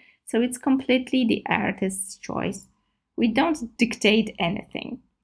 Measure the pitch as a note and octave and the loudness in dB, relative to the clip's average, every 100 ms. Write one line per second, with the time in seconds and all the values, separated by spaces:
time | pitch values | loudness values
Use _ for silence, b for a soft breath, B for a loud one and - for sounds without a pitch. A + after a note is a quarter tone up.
0 | b b - A3+ B3 B3 - C4 C4 B3+ | b b -4 0 0 0 0 0 2 0
1 | B3+ C4 A#3 G#3 - F3 G3 F#3+ F#3+ F#3+ | 2 0 2 0 0 -2 0 -2 -2 -4
2 | - - - - - - - _ _ _ | -8 -10 -8 -4 -4 -6 -12 _ _ _
3 | _ - A#3 A3 E4 D4+ A#3 - A#3 - | _ -2 0 2 2 0 -4 -2 -2 2
4 | G#3+ G#3+ G#3+ - E3+ G3+ - - - - | 2 4 2 -2 -4 -4 -8 -10 -10 -12
5 | _ _ | _ _